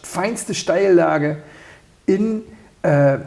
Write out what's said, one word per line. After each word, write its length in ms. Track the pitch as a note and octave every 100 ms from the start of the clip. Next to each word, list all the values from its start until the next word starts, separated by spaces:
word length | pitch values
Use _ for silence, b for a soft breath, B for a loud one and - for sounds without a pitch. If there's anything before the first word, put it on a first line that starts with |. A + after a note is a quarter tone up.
feinste 520 | - - G3 A3+ -
Steillage 840 | G3 - F3 G3 F3 D#3+ D#3 D3 D3+ B B B B B _ -
in, 340 | F#3+ A3 A3 - B B B
äh, 360 | E3 D3 C#3 C3+